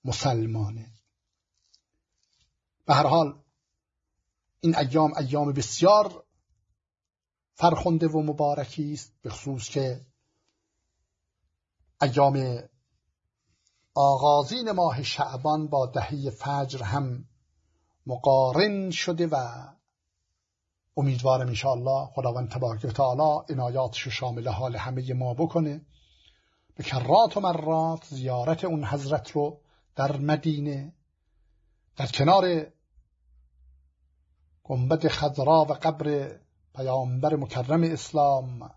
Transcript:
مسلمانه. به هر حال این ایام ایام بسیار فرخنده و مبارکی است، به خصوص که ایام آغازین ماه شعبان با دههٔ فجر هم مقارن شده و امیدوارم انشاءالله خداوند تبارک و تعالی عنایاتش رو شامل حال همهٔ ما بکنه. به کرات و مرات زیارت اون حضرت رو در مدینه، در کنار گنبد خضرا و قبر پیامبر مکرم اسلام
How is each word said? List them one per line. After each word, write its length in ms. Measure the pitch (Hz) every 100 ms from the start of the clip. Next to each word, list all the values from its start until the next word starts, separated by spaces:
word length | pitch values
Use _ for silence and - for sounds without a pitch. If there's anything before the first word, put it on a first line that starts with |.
مسلمانه. 800 | 127 - 139 117 113 110 104 113 110 - _ _ _ _ _ _ _ _ _ _ _ _ _ _ _ _ _ _ -
به 80 |
هر 120 | 139 147
حال 360 | 165 147 - _ _ _ _ _ _ _ _ _ _ _ _
این 160 | 170 160
ایام 360 | 135 151 156
ایام 380 | 151 131 147 143
بسیار 720 | 139 - - 175 208 202 - _ _ _ _ _ _ _ _ _ _ _ _ _
فرخنده 540 | - 170 160 180 165 160
و 140 | 156
مبارکی 720 | 151 151 147 147 135 - 147
است، 200 | 147 - _
به 80 | 120
خصوص 400 | - 139 131 -
که 300 | 139 135 123 - _ _ _ _ _ _ _ _ _ _ _ _ _ _ _ _ _ _ _
ایام 560 | 143 135 139 135 131 120 - _ _ _ _ _ _ _ _ _ _ _ _
آغازین 760 | - 139 135 147 147 135 247 226
ماه 320 | 185 170 120
شعبان 680 | 139 - 143 131 151 156 151
با 180 | 143 127
دههٔ 440 | 135 - 147 139
فجر 520 | 113 143 143 135 135
هم 420 | 101 143 135 123 - _ _ _ _ _ _ _ 131
مقارن 840 | 123 139 135 131 139 208 202 190
شده 360 | 165 - 165 170
و 100 | 143 120 123 131 _ _ _ _ _ _ _ _ _ _ _ _ -
امیدوارم 520 | 139 123 131 127 127
انشاءالله 580 | 110 135 123 127 135 135
خداوند 440 | - 127 120 123
تبارک 340 | 127 123 110
و 40 | 127
تعالی 560 | 107 131 127 156 151 -
عنایاتش 520 | 135 123 131 127 -
رو 100 | 135
شامل 380 | - 127 120 117
حال 280 | 98 127 117
همهٔ 360 | 117 127 127
ما 220 | 127 127
بکنه. 460 | 120 165 170 156 147 - _ _ _ _ _ _ _ _
به 100 | -
کرات 520 | - 131 120 180 226 208
و 40 |
مرات 640 | 190 165 156 160 160 160
زیارت 600 | - 135 127 123 123 165
اون 200 | 185 160
حضرت 460 | 123 143 139 147 -
رو 300 | 151 147 151 _ _ _ -
در 200 | 139 139
مدینه، 760 | 147 151 160 147 147 139 143 _ _ _ _ _ _ _ _ _ _ -
در 100 | 131
کنار 680 | - 143 190 185 165 151 _ _ _ _ _ _ _ _ _ - _ _ _ _ _ _ _ _ _
گنبد 440 | - 131 127 160 160
خضرا 580 | - 147 139 135 160 151
و 40 |
قبر 640 | 139 160 151 151 147 139 - _ _ _
پیامبر 640 | - 131 131 127 127 151 151
مکرم 460 | 131 127 127 160
اسلام 880 | 165 156 - 156 143 135 127 123 117